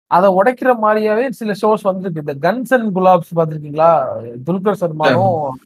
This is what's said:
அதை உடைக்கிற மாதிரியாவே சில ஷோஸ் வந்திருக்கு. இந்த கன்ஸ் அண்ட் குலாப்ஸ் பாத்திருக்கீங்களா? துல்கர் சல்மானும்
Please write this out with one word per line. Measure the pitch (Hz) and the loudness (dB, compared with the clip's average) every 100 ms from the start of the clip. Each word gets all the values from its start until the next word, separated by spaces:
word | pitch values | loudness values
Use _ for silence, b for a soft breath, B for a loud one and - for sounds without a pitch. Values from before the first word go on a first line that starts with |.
| _ | _
அதை | 165 196 | 2 4
உடைக்கிற | 185 208 254 262 240 | 4 2 0 0 0
மாதிரியாவே | 214 220 214 214 262 | 2 0 0 0 -2
சில | 208 220 202 | -4 -6 -2
ஷோஸ் | 214 214 | 0 0
வந்திருக்கு. | 202 185 190 156 | -2 -4 -6 -6
இந்த | 147 | -8
கன்ஸ் | 139 165 233 247 | -2 -2 -2 0
அண்ட் | 254 220 180 | 0 0 2
குலாப்ஸ் | 185 180 170 170 | 4 4 2 -2
பாத்திருக்கீங்களா? | 160 156 147 147 165 160 127 110 117 120 | -2 -4 -6 2 4 4 0 -6 -10 -10
துல்கர் | 139 185 202 190 | -6 -2 -2 -2
சல்மானும் | 175 156 151 127 190 165 143 131 | -4 -2 0 2 2 0 -4 -10